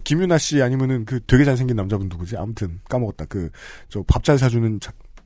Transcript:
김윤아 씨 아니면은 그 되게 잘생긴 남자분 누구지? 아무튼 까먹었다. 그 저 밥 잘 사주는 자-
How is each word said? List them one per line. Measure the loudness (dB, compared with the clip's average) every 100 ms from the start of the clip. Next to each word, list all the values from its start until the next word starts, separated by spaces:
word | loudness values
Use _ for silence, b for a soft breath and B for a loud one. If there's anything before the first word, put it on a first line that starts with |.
김윤아 | 2 0 4 2
씨 | 2 2
아니면은 | 2 2 0 -2 -4
그 | -6 4
되게 | 4 6
잘생긴 | 2 0 -2
남자분 | -2 -2 -4
누구지? | -6 -8 -8
아무튼 | -8 -6 -6 -8 -6
까먹었다. | -4 -4 -6
그 | -8 -6 -6 B B B B
저 | -8
밥 | 0 0
잘 | 4 4
사주는 | 4 2 0 -2
자- | -8 -18 -20 -20